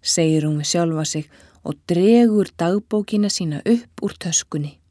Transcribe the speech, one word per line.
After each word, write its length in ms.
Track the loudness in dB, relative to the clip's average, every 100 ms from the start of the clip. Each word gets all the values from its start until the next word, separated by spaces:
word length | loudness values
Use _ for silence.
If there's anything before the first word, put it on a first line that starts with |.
segir 440 | -2 0 2 2 0
hún 140 | -2
við 80 | -2
sjálfa 360 | -2 0 -2 -4
sig 240 | -6 -10 _ _ _
og 120 | -10 -10 -2
dregur 640 | 2 6 6 6 4 0 _
dagbókina 720 | -2 -2 -2 -4 -2 -2 -2
sína 320 | -2 -4 -4 0
upp 380 | 0 -2 -8
úr 120 | -8 -6
töskunni. 640 | -4 -4 -4 -6 -8 -10 _